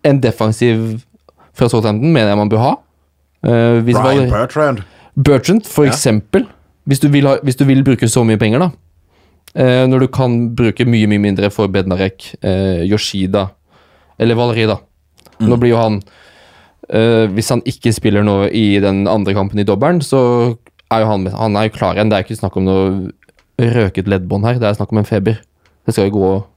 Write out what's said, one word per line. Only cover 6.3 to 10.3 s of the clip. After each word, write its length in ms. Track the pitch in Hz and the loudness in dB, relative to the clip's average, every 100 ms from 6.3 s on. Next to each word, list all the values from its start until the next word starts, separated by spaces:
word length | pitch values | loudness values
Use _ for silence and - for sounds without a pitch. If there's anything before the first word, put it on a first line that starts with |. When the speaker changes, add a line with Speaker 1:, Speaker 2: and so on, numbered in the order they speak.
| 196 240 - _ _ - | -2 -2 -14 _ _ -4
Speaker 1:
Hvis 120 | 139 | 0
du 80 | 147 | 2
vil 160 | 143 139 | 2 2
ha, 120 | 135 | 0
hvis 180 | 139 123 | -2 0
du 60 | 139 | 2
vil 180 | 135 | 4
bruke 220 | 131 123 117 | 2 0 0
så 160 | 123 113 | 2 2
mye 120 | 107 | 2
penger, 220 | 113 120 | 0 0
da. 120 | 180 - _ _ _ _ _ _ - - | -2 -4 _ _ _ _ _ _ -14 0
Eh, 300 | 127 127 131 | 2 4 2
når 120 | 131 | 2
du 60 | 131 | 0
kan 480 | 135 127 | 0 0